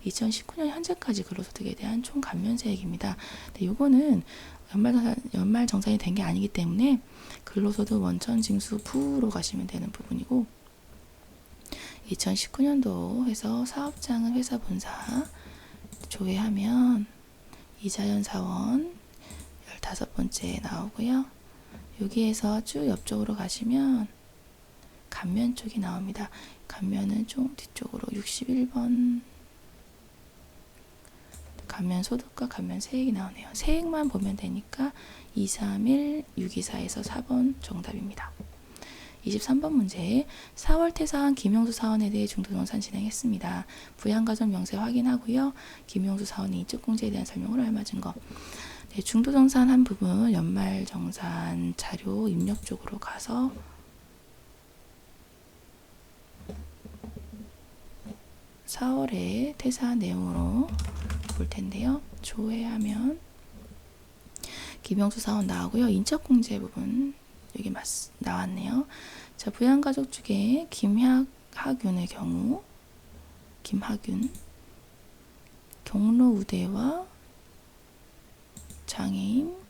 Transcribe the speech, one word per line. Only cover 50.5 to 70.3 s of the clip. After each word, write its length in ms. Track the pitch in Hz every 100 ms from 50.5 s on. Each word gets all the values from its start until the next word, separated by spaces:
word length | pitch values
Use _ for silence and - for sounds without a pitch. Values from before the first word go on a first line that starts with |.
| 190 196 190 190 185 175 - 175 170 170 175 175 175
자료 500 | - 185 190 196 220
입력 380 | 170 180 208 -
쪽으로 320 | - - 208
가서 540 | - - - 233 254 - - - - - - - - - - - - - - - - - - - - - - - - - - - - - - 73 73 - - - - - - 214 214 - - - - - 214 208 - - - - -
사월에 880 | - 254 262 269 208 180 202 269 294
퇴사 360 | 262 254 247
내용으로 760 | 240 180 180 180 170 175 208 311 - - - - - - -
볼 100 | -
텐데요. 540 | - 190 196 240 277 - -
조회하면 960 | - - 214 226 233 226 208 208 247 320 - - - - - - - - - - - - - - - -
김용수 380 | - 196 202 220
사원 260 | 214 208 190
나오고요. 440 | 180 175 214 247
인적공제 680 | 190 202 311 - 254 233 202
부분 540 | 196 - 202 233 277 277 - - - -
여기 120 | -
맞-, 420 | 190 - - - -
나왔네요. 680 | - 180 185 185 185 240 294 - - - - -
자, 140 | -
부양가족 600 | - 240 277 285 269 269
중에 560 | - -